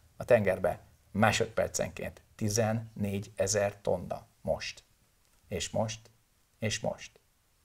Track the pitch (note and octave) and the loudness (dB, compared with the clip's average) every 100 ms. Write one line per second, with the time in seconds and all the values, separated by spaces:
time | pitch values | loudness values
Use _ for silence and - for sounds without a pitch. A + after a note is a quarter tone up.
0 | - - - A#2+ F#2+ F#2 F2 D#2+ - _ | -20 -8 4 6 6 2 0 -2 -8 _
1 | _ F#2+ A2 G#2 - - F2+ - - - | _ 4 4 4 0 0 0 -2 -4 -6
2 | F2+ - - - G#2+ G#2 G#2+ A2+ A2+ - | -10 -12 -20 -6 0 2 2 0 -4 -6
3 | G2+ G2 G2 - G2 G#2 G2+ - - F2+ | -4 -4 -4 -2 0 2 0 -2 -2 -2
4 | F#2+ - - _ - - - - - _ | -4 -10 -12 _ -2 -2 -4 -12 -18 _
5 | _ _ _ _ - F2+ - - A2 - | _ _ _ _ -8 -6 -4 -2 -4 -6
6 | - _ _ _ _ _ A2 - - - | -16 _ _ _ _ _ -4 -2 -4 -6
7 | - - _ _ _ _ | -10 -20 _ _ _ _